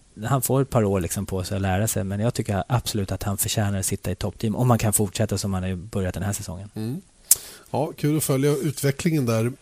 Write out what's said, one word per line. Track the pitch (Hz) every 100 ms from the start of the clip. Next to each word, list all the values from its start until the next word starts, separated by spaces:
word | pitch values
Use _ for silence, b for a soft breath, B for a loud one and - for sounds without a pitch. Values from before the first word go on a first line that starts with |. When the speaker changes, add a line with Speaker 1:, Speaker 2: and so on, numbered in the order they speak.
| - - 110
Speaker 1:
han | 135
får | - 131
ett | 135
par | 127
år | 104 98
liksom | 85 - 95
på | 95
sig | 90 98
att |
lära | 95 92 110
sig, | 117
men | 98 101
jag | 113
tycker | - 110 98 -
absolut | 120 - 107 95
att | 95
han | - 98
förtjänar | - - 101 98
att | 92
sitta | 98 -
i | 90
toppteam | 98 - 113 104
om | 127
man | 113
kan | 113
fortsätta | 101 101 - 107 98
som | 101
han | 95
har | 92 92
börjat | 101 104 92
den | 90
här | 98
säsongen. | 101 98 87 104 107
Speaker 2:
Mm. | 110 147 - _ B B B B B
Ja, | 117 156 175
kul | 147 156
att |
följa | - 135 147
utvecklingen | 147 165 - 139 135 175 156 120
där. | 113 117 135